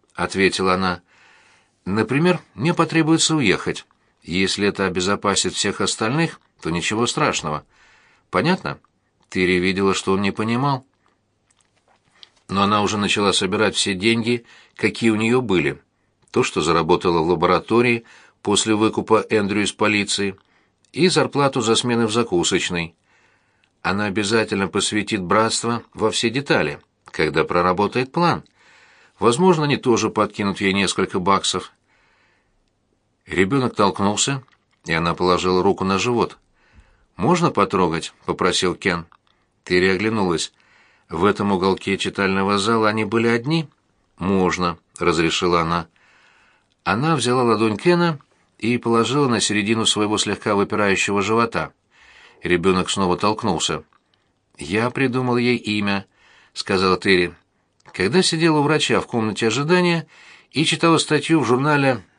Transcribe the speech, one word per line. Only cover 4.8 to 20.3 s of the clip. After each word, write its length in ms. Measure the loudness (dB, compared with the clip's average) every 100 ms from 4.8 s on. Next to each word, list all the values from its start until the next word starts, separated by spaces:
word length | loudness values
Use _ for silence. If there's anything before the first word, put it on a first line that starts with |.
| -2
обезопасит 680 | 0 -2 0 0 0 -2
всех 260 | -4 -4 -2
остальных, 600 | -4 -2 -2 -2 -2 -6 _ _
то 80 | -6
ничего 380 | -4 -4 -2 -2
страшного. 580 | 0 -2 -2 -6 -8 -10 _ _ _ _ _ _
Понятно?» 500 | -2 0 0 -4 -10 _ _ _ _ _
Терри 300 | -2 2 2
видела, 340 | 0 0 0
что 200 | 0 0
он 80 | 0
не 100 | 0
понимал. 540 | -2 -4 -2 -2 -4 _ _ _ _ _ _ _ _ _ _ _ _ _ _ -20 _ -6
Но 140 | 0
она 180 | 2 2
уже 160 | 2 0
начала 340 | 0 2 2
собирать 440 | 2 0 0 0 0
все 180 | -2
деньги, 520 | 0 0 0 0 -4 -6 -20 _ -4
какие 340 | -2 0 0
у 60 | 2
неё 260 | 2 0
были. 400 | 2 0 0 -4 _ _ _ _ _
То, 120 | -2
что 180 | -2 0
заработала 580 | 0 0 2 2 2 0
в 80 | 0
лаборатории 720 | 0 2 0 2 2 2 0 -6 -20 -20 _
после 340 | -2 -2 0 2
выкупа 500 | 2 0 2 2 2
Эндрю 340 | 0 0 -2
из 100 | -2
полиции, 640 | 0 0 0 -2 -2 -4